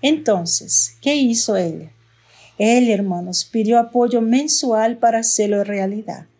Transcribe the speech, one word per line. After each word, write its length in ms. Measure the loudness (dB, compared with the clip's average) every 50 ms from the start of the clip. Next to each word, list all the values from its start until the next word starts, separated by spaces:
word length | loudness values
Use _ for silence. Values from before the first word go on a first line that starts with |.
Entonces, 960 | 2 0 0 0 0 0 0 0 0 -4 -4 -6 -4 -2 0 0 0 -2 -6 _
¿qué 120 | -2 -2 0
hizo 420 | 2 2 0 0 0 -2 -2 -2
él? 340 | -2 -2 -2 -4 -8 -14 -16 _ _ _ _ _ _ _ _ _ -20 -20 -20 _ -2
Él, 300 | 0 2 4 4 4 2
hermanos, 560 | 2 0 0 -2 -4 -6 -6 -6 -6 -6 -6
pidió 340 | -4 -2 -2 0 4 4 2
apoyo 440 | 2 2 0 0 0 2 2 0
mensual 760 | 2 2 2 0 2 0 0 0 0 0 0 2 0 0 0 2
para 200 | 0 2 2 2
hacerlo 460 | 0 0 0 0 0 0 0 -2 -2
realidad. 640 | -2 -4 -4 -4 -4 -4 -6 -8 -10 -14 -14 -16 _ _